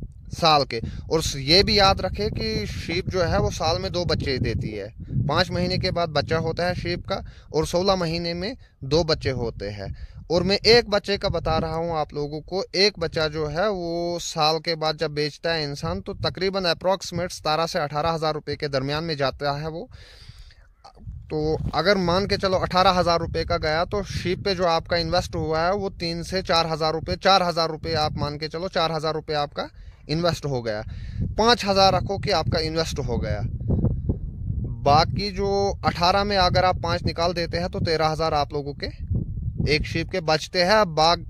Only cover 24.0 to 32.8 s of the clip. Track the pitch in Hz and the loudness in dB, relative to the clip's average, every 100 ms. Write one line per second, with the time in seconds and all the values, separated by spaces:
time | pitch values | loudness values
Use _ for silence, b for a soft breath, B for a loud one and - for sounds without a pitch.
24 | 190 - 175 185 202 180 180 165 - 175 | -4 -4 -2 -2 -2 2 2 2 2 0
25 | 165 175 - 175 156 160 175 202 190 - | 2 0 0 -4 0 2 2 0 -2 -4
26 | 170 170 165 185 185 165 160 156 160 156 | -6 -4 -4 -4 2 2 2 0 0 -2
27 | - 180 190 190 175 165 165 156 165 156 | -4 2 6 6 6 2 0 -2 -2 0
28 | 151 151 147 147 156 160 185 185 160 160 | 0 0 -4 -4 -6 -6 -4 0 0 0
29 | 156 156 156 151 147 - 302 b b b | -2 -4 -2 -2 -2 -4 -8 b b b
30 | b 156 170 156 147 127 113 104 - B | b 2 2 2 -2 -2 -2 -4 -6 B
31 | B B B - 226 233 202 196 190 180 | B B B 4 6 6 4 6 6 4
32 | - 196 - 165 156 175 160 160 | 0 -4 0 0 2 0 0 -2